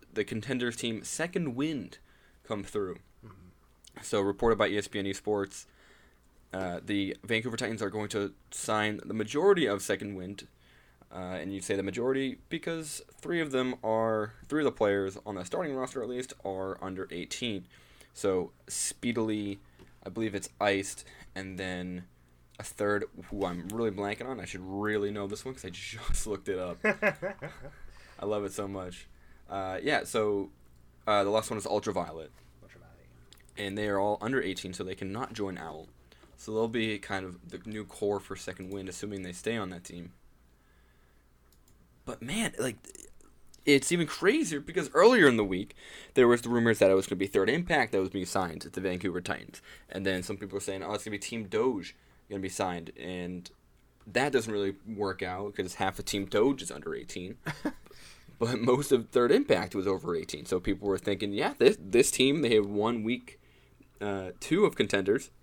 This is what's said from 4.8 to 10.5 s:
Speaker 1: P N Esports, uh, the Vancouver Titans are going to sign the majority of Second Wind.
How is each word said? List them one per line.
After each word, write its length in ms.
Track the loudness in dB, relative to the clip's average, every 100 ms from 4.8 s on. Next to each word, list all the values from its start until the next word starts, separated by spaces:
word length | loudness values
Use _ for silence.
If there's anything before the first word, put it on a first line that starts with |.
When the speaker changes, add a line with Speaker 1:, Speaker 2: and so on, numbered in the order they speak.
| -2
Speaker 1:
P 100 | -4
N 60 |
Esports, 640 | -4 -4 -2 0 -2 -8 -18 _ -20 -20 -20 _ _ _ -10
uh, 280 | -6 -4 -6
the 320 | -2 -2 -2 -4
Vancouver 340 | -2 0 0 -4
Titans 240 | -4 -2
are 80 | -4
going 180 | -4 -2
to 260 | -2 -4 -6 -16
sign 500 | -8 -2 2 2 -2
the 100 | -4
majority 520 | -4 -2 4 6 6 4
of 160 | 2
Second 340 | 0 -2 -2 -8
Wind. 320 | -8 -12 -16